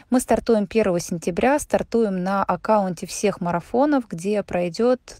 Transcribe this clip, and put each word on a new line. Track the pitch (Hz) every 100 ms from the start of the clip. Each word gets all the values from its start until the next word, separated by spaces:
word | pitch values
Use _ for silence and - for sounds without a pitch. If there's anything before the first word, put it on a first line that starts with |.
| -
Мы | 247
стартуем | - 220 - 220 196
первого | 220 208 175
сентября, | - 175 190 170 247 294
стартуем | - - - 233 220 185
на | 180 196
аккаунте | - 180 - 214 190 170 185
всех | - 202 185
марафонов, | 175 170 - 240 294 277 240
где | 170 185 208
пройдет | 190 180 175 165 233 254 - -